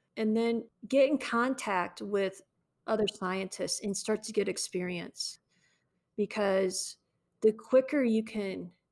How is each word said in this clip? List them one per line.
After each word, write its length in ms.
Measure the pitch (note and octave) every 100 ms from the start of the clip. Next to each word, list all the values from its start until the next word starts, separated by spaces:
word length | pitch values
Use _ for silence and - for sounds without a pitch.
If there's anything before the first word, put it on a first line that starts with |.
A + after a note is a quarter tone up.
| _ -
and 200 | G#3+ A3
then 260 | A#3 A#3 - _ G3
get 200 | C4+ C#4
in 100 | C#4+
contact 840 | - A#3 B3+ C4 - F#3 F3 -
with 400 | G#3 G3+ F#3+ F#3+ - _ _ _ -
other 200 | A3 G#3 -
scientists 640 | F#3 F#3+ F#3+ - F3+ -
and 140 | G3+ G3
start 260 | - G#3+
to 80 | -
get 160 | G#3+ G3
experience. 880 | F#3 - F#3 F3+ F3 F3 - - - _ _ _ _ _ _ _ -
Because 800 | G#3 A3 G3 F#3+ F#3+ F#3 - - _ _ _ _
the 120 | A3
quicker 500 | A3 - B3+ C4 D4
you 200 | B3 A3
can, 480 | A3 G#3+ G3 F#3 F3 - _